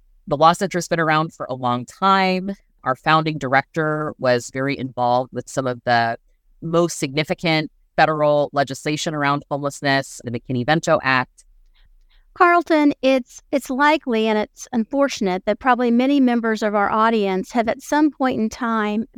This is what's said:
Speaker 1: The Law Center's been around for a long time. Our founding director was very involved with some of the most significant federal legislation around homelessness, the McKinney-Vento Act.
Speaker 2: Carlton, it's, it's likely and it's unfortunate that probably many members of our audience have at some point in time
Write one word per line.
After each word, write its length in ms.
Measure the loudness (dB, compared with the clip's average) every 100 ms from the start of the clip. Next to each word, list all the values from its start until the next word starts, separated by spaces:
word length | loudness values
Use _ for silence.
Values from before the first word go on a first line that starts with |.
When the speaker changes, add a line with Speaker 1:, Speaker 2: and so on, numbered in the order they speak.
| _ _ -6
Speaker 1:
The 100 | 2
Law 160 | 4
Center's 360 | 4 -2 -4 -4
been 120 | -2
around 320 | 2 0 -2
for 140 | -6 -10
a 60 |
long 320 | -6 -2 -4 -6
time. 640 | -2 0 2 2 -2 -4 -10 _ _
Our 120 | -6 -2
founding 420 | 2 2 2 -4
director 760 | 0 0 0 -2 -4 -4 -6 -2
was 320 | 0 0 -2
very 240 | -4 -4 -4
involved 560 | -6 -2 0 0 0
with 160 | -8 -8
some 180 | -6 -4
of 140 | -4
the 340 | 0 0 0 -4 _ _ _ _
most 360 | -2 0 0 -2
significant 760 | -4 -2 -4 -2 0 0 -2 _ _ 0
federal 540 | 2 2 2 2 0
legislation 640 | 0 -2 -4 -6 -4 -4
around 300 | -2 -2 -2 -4
homelessness, 720 | -6 -6 -4 -2 0 -2 -10
the 80 | -10
McKinney-Vento 720 | -8 -6 -4 0 0 2 0
Act. 420 | 2 0 -2 _ _ _ _ _ _ _ _ _ _
Speaker 2:
Carlton, 580 | 2 4 4 2 2 2 2
it's, 400 | 2 0 -2 -14 _
it's 200 | -6 -4
likely 560 | 0 2 2 0 0 0
and 120 | 0
it's 300 | -2 -8 -6
unfortunate 720 | -4 -2 0 0 0 -2 -2 -2
that 120 | -2
probably 320 | 2 2 2
many 300 | 2 2 4
members 420 | 4 2 0 -2
of 120 | 0
our 160 | 0 0
audience 600 | 2 2 2 0 -2 -2
have 140 | -2 -2
at 140 | -4
some 300 | -2 2 2
point 280 | 0 -2 0
in 120 | -4
time 560 | -4 -4 -2 -2 -4 -6